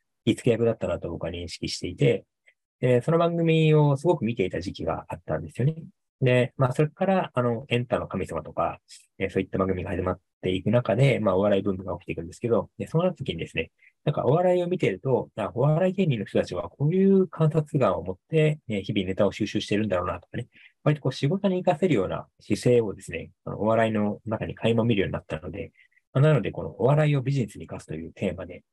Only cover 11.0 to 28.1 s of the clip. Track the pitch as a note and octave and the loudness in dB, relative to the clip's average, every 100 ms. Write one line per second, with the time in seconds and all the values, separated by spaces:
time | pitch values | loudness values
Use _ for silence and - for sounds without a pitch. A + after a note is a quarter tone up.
11 | C#3 G#2 G#2 F#2 G#2 G2+ F#2+ F#2 F#2 F2 | 2 2 2 2 2 2 0 -4 -6 -8
12 | - D#2+ E2+ - A#2 A#2 - - G2 D#3+ | -8 -10 -10 -6 0 0 -2 -8 -4 0
13 | F#3 E3 C3+ E2 D#2+ - - _ _ _ | 0 -2 -8 -8 -8 -8 -8 _ _ _
14 | - - A2+ D#3 F3+ F3+ F3 F3 B2+ F#2+ | -4 -2 2 4 4 2 0 0 0 0
15 | C3 A#2 - - G2 G2 C#3 D#3 F#3 F#3+ | 0 0 0 -6 -6 0 2 4 2 2
16 | F3+ A#2 F#2+ A2 - - - - D3 F#3 | 0 0 0 0 0 -2 -8 -2 0 4
17 | G3 G3 F#3 - D#3+ D#3+ D3+ D3+ A2+ F2 | 6 6 4 2 2 2 0 2 2 0
18 | F#2 F#2+ - D#3+ D3+ D3+ - G#2 F#2+ G#2 | -4 -10 -2 2 2 0 -4 -6 -2 -2
19 | F#2 F#2 G2+ - G2+ G#2+ - G2+ A2 F2+ | -2 2 0 0 -2 -2 -2 -2 0 -2
20 | F2+ F2 _ - A#2+ _ - _ - D3 | -2 -6 _ -10 -10 _ -20 _ 0 0
21 | C#3 - C#3 F#3+ G3 F3+ F3+ F3 F#3 B2 | -2 -2 -2 0 0 0 0 0 2 2
22 | F2+ E2 - _ - G#2 B2+ A#2+ G#2+ F2+ | 0 -4 -10 _ -4 0 4 4 2 -4
23 | - E2+ D#2+ _ - F#2 G2+ A2+ A2+ A2 | -10 -10 -10 _ -12 -4 0 2 2 2
24 | G#2 G#2+ G#2 A2 E2+ - A2+ A2+ A2+ G#2 | -2 -4 -6 -6 -6 -4 0 2 2 2
25 | F2+ D#2+ - D#2 - E2 - _ _ _ | 0 -4 -8 -10 -10 -12 -12 _ _ _
26 | _ C3+ D3 C#3+ F#2+ F2+ E2 - A2+ D3 | _ 2 4 4 0 -6 -10 -2 2 4
27 | D3+ C#3+ B2 C#3 A2 - D#2+ F2+ - D#2 | 2 0 0 -2 -4 -6 -14 -14 -10 -10
28 | E2 | -10